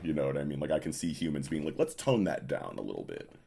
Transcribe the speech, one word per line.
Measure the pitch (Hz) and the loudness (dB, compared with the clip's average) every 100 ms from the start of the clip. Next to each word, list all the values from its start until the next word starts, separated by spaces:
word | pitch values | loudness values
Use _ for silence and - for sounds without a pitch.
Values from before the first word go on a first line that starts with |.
you | 82 | 0
know | 73 69 | 2 2
what | 69 | 2
I | |
mean? | 71 71 | 0 -2
Like, | 71 | 0
I | 76 | 0
can | 80 | 0
see | 76 85 | -2 -2
humans | 73 82 73 69 | 0 0 0 0
being | 78 | -2
like, | 76 - | 0 2
"Let's | 233 | 0
tone | - - 120 | 2 2 4
that | 92 - - | 4 0 -2
down | - 50 50 | -4 -4 -6
a | |
little | 50 50 | -6 -6
bit." | 50 50 - - | -6 -8 -10 -16